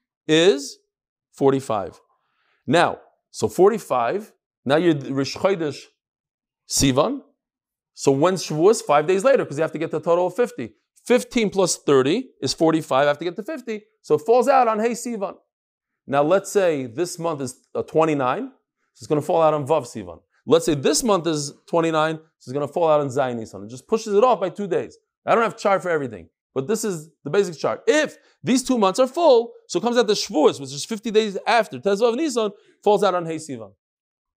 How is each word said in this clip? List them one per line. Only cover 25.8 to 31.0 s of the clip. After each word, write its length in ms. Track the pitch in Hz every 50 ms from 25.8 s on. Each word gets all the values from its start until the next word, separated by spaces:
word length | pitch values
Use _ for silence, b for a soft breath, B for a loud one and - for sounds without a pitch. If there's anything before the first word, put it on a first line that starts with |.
| 156
for 60 | 180
everything, 400 | 170 156 143 123 110 92 80 - _ _ _ _ -
but 140 | 131 135 135
this 160 | 220 214 -
is 260 | 214 185 160 151 160 _ _ -
the 60 | 143
basic 280 | 147 202 202 180 165 -
chart. 240 | - 131 113 - - -
If 280 | 277 302 302 208 - - b b b b b
these 180 | 147 240 254 -
two 160 | - 262 233
months 220 | 202 185 185 -
are 80 | 254 247
full, 440 | - 330 349 311 247 - - 233 - - _
so 140 | - - 175
it 20 | 165
comes 140 | 240 240
out 100 | 247 233
the 60 | 190 208
Shavuos, 480 | 196 - - 196 240 294 220 147 120
which 120 | 139 131 135
is 120 | 143 -
fifty 260 | - 226 208